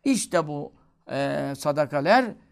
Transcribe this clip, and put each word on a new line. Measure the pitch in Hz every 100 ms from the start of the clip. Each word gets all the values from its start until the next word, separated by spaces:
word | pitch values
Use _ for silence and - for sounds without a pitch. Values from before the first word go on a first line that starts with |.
İşte | 269 254 - 175 151
bu, | 147 - _ _ _ -
e, | 135 139 143 139 139
sadakaler, | 151 147 143 147 151 247 233 - _